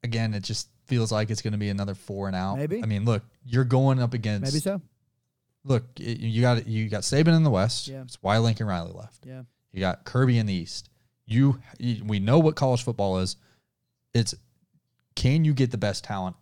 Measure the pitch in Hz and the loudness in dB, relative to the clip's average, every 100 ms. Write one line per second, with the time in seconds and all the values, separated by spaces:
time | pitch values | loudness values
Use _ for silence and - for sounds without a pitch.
0 | 123 113 113 104 98 110 - _ _ 123 | -4 -2 -2 -2 -6 -8 -8 _ _ 0
1 | 110 110 107 110 113 107 104 98 101 98 | 0 0 0 -2 -4 -2 -2 -2 -4 -8
2 | - 98 98 92 92 113 147 202 113 104 | -8 -6 -4 -2 -4 -4 -4 -4 -2 0
3 | 110 107 - _ 127 120 131 131 135 131 | 2 0 -2 _ -2 0 4 4 4 4
4 | 120 123 110 104 135 147 185 196 - _ | 0 -2 -2 -2 0 -2 -2 -4 -8 _
5 | _ _ _ _ _ _ 139 127 - - | _ _ _ _ _ _ 0 0 0 -12
6 | - 117 113 110 123 123 - 110 110 104 | -8 -6 -2 2 4 2 0 -2 -2 -4
7 | 98 135 160 165 156 104 101 - - 135 | -2 2 4 6 4 4 2 -2 -8 -12
8 | 127 - 95 107 113 110 107 92 85 87 | -16 -8 0 2 2 0 -2 -4 -6 -12
9 | 110 _ 127 131 123 _ _ 92 95 87 | -20 _ -18 -18 -18 _ _ -4 -2 -2
10 | - 123 131 117 107 92 82 - - _ | -4 2 4 4 2 -2 -6 -12 -16 _
11 | _ _ - 110 139 135 - - 120 113 | _ _ -2 2 4 2 -6 -8 -6 -4
12 | 104 104 101 143 156 - 135 120 - 113 | -2 -2 4 4 4 2 0 0 -2 -2
13 | 98 92 92 - _ _ _ _ _ _ | -2 0 -2 -4 _ _ _ _ _ _
14 | _ 117 113 - _ _ _ _ _ _ | _ 0 0 -4 _ _ _ _ _ _
15 | _ - 127 147 156 135 127 117 104 98 | _ -2 2 4 4 4 0 0 -2 -4
16 | - 101 92 87 | -6 -6 -6 -10